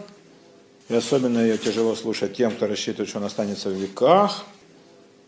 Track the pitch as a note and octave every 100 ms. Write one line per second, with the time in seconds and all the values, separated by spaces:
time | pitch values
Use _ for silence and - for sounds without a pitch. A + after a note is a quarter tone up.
0 | - - - - - - - - - A#2
1 | A2+ C#3 B2+ A#2 A2+ G#2+ A#2 A2 A2+ G#2+
2 | A#2 G#2 G2 - A#2 G#2+ G#2 G#2 - G2+
3 | G2 A2 G2+ - G#2 G2 G2+ F#2+ F#2+ -
4 | B2+ F#3 G#3 - - - - - - -
5 | - -